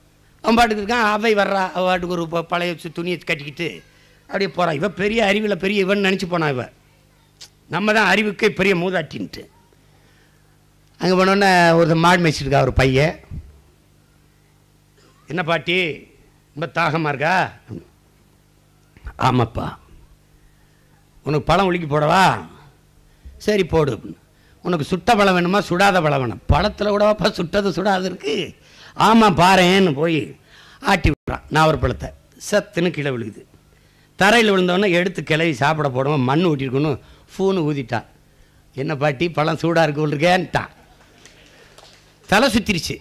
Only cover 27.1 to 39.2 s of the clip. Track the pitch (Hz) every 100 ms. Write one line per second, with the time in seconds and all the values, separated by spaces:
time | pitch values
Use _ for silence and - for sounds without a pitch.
27.1 | 214 170 - 165 202 202 - 202 190 185
28.1 | 180 403 208 147 - _ - - - 190
29.1 | 226 214 151 180 185 175 190 185 135 170
30.1 | 156 92 - _ - - - 277 185 -
31.1 | 143 - 127 - 151 156 135 131 - -
32.1 | - _ - - 202 202 175 175 147 143
33.1 | 120 110 - - _ _ _ _ _ _
34.1 | - 190 233 214 190 180 180 208 170 185
35.1 | 175 147 156 170 117 180 156 143 123 139
36.1 | 151 123 147 180 143 135 135 151 120 -
37.1 | - _ - 190 190 151 143 120 113 -
38.1 | _ _ _ _ _ _ 123 151 143 151
39.1 | 123